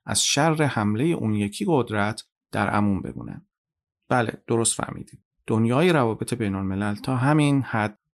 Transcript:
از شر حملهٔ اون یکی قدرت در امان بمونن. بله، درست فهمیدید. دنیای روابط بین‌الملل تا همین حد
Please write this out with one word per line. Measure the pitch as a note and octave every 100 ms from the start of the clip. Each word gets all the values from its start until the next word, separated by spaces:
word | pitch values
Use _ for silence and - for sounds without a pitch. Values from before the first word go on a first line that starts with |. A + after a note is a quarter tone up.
| -
از | A2
شر | - C#3 D#3+ D#3
حملهٔ | C#3+ A#2 G#2 G#2+ D#3+
اون | E3 A2
یکی | G#2 G2+ - G#3
قدرت | D3+ - G#2+ G#2 A2 - _ _
در | G2+ G2+ G#2+
امان | G#2 F#2+
بمونن. | - A#1 A#1 - - _ _ _ _ _ -
بله، | B2+ A2+ - -
درست | A#2 A2+ -
فهمیدید. | - - - - _ _ -
دنیای | A2+ A2+ B2+ F3+
روابط | D#3 A#2 G#2+ -
بین‌الملل | A#2 G#2 F#2+ F#2+ F#2+ G#2 G#2
تا | - C3
همین | C3+ D#3 D3 C#3
حد | B2 A2+ G#2+ - _